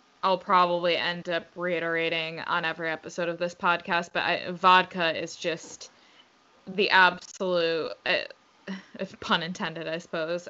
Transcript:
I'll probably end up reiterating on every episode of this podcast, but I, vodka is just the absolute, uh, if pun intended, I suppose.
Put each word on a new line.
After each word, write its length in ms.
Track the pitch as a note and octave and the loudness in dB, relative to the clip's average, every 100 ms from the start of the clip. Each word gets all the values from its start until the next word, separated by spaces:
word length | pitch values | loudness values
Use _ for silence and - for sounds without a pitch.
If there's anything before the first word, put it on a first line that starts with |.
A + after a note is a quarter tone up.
| _ _ | _ _
I'll 160 | F#3+ F#3 | 0 0
probably 600 | F#3 F#3 F3 F3 F3 D#3+ | 4 4 6 4 2 0
end 320 | D3 F3 F3 | 0 -4 -4
up 180 | E3+ E3 F3+ | -4 -4 -6
reiterating 840 | F3 E3 E3 E3 E3 E3 D#3+ D#3+ | -4 -2 -2 0 0 -2 -4 -6
on 240 | - F3 E3 | -4 -2 -2
every 240 | E3 D#3+ | -4 -4
episode 400 | D#3 - - E3+ | -6 -8 -4 -4
of 80 | E3+ | -2
this 180 | F3 F3 | -4 0
podcast, 540 | F#3 E3+ - E3+ F#3 | 0 0 0 -2 -2
but 120 | - | -2
I, 280 | - F3 - | 0 -2 -4
vodka 680 | F3+ F#3 F#3 - F#3 E3 A#2+ | 2 6 8 6 0 -2 -2
is 160 | E3 - | -6 -6
just 540 | F3 E3+ - - - _ _ - _ _ _ _ - | -6 -6 -8 -18 -20 _ _ -20 _ _ _ _ -8
the 220 | F#3 G3+ | -2 4
absolute, 1040 | F#3 F#3 F3+ - - F#3+ F3+ E3 E3 C#3+ - - | 6 6 4 -8 -6 -2 2 2 0 -4 -6 -2
uh, 100 | E3+ - - _ _ - F#3+ - - | -2 -2 -12 _ _ -12 -12 -14 -12
if 180 | F#3 - | -12 -10
pun 220 | - F#3 | -2 0
intended, 440 | E3 F#3 F3+ E3 D#3+ | 0 -6 -6 -6 -6
I 100 | E3 | -6
suppose. 520 | - F3 D#3+ F3 | -6 -6 -4 -4